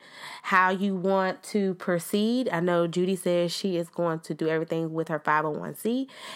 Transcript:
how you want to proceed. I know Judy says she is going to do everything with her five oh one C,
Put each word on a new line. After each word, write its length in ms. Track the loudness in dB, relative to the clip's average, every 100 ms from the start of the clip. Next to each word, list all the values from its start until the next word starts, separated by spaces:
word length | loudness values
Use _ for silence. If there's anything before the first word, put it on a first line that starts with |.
| -20 -18 -16 -12
how 260 | 2 4 4
you 260 | 2 0 0
want 460 | 2 2 2 -2
to 300 | -2 0 0
proceed. 760 | -2 -2 -2 0 0 2 0 0
I 100 | 0
know 260 | 2 2 2
Judy 300 | 0 0 0
says 360 | 0 2 0
she 240 | -2 -2 -2
is 140 | -4
going 300 | -2 -2 -2
to 140 | -6
do 140 | -4 0
everything 460 | 0 0 -2 -2
with 140 | -4 -2
her 100 | -2
five 260 | 2 2
oh 60 | 2
one 240 | -4 -8
C, 340 | -6 -4 -2 -4 -12 -16